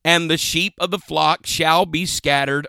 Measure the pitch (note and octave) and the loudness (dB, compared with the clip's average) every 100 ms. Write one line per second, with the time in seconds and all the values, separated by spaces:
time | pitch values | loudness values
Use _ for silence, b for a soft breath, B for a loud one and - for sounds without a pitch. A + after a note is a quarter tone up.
0 | E3 E3+ E3 D#3+ - E3 G3 - F3+ F#3 | 2 2 2 0 0 -2 -4 -4 -4 -4
1 | - D#3 D#3 F3 - - D#3+ E3 F#3 D#3 | -4 0 2 0 -4 -2 2 2 2 -2
2 | F#3 - D3 C#3+ C#3 C#3+ | -4 -4 0 0 0 -2